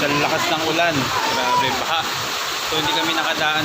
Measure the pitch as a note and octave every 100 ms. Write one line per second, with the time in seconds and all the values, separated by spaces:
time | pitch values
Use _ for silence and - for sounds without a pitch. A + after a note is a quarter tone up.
0 | D3 D3 D3+ D#3+ F3+ D#3 D#3+ D#3+ E3+ C#3+
1 | A#2+ - - B2+ B2+ B2+ B2+ B2+ B2 D#3+
2 | - - - - - - - D#3 D#3+ D#3+
3 | D#3+ D#3+ D#3 D#3 D#3 D#3